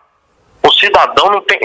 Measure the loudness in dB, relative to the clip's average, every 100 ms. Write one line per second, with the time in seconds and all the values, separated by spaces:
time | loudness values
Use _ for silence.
0 | _ _ _ _ _ _ 0 0 0 0
1 | 0 0 0 -2 -4 -4